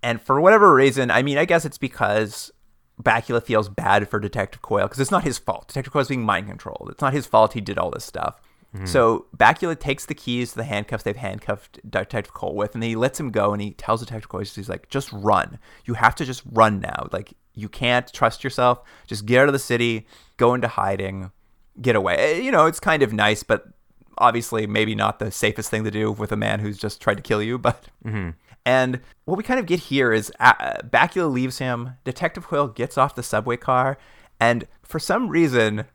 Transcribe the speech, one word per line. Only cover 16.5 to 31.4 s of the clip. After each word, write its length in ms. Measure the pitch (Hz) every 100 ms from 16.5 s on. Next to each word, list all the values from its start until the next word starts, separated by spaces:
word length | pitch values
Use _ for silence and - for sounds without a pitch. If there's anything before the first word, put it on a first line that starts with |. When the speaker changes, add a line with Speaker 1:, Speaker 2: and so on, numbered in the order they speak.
Speaker 1:
run 260 | 110 110 101
now. 280 | - - -
Like, 220 | 92 104 _ _
you 140 | - 104
can't 440 | - 120 123 123
trust 320 | - 113 -
yourself. 360 | 135 - 123 127 - - -
Just 180 | 110 104
get 140 | 123
out 80 | 143
of 40 |
the 60 | 139
city, 480 | - 120 117 113 - - _ -
go 180 | 120
into 140 | 123 117
hiding, 640 | - 98 98 98 95 95 _ _ _ _ -
get 160 | 127 110
away." 200 | 92 87
Eh, 200 | 151 165
you 140 | 262
know, 140 | 214 160
it's 140 | 175
kind 220 | 202 160
of 100 | 127
nice, 300 | 107 104 107
but 240 | - 107 - _ _ _ _ -
obviously 480 | 120 117 113 113 107
maybe 280 | 107 110
not 240 | 104 104 -
the 120 | 107
safest 400 | - 107 104 104
thing 140 | 110
to 60 | 107
do 220 | 104 107
with 180 | 104 107
a 40 | 107
man 240 | 107 104
who's 180 | 104 101
just 220 | 107 -
tried 160 | - 101
to 60 |
kill 200 | - 104
you, 160 | 107 123
<laughs> 100 | 120
but 180 | 120 - _ 113
Speaker 2:
Mm-hmm. 240 | 107 87 80 _ _
Speaker 1:
and 360 | - 131 127 127 - _
what 120 | - 185
we 60 |
kind 160 | 220 254
of 60 | 175
get 140 | 170
here 320 | - 139 127
is, 200 | 110 107 -
uh, 380 | 123 - - -
Bakula 480 | 117 117 143 185 165
leaves 260 | 127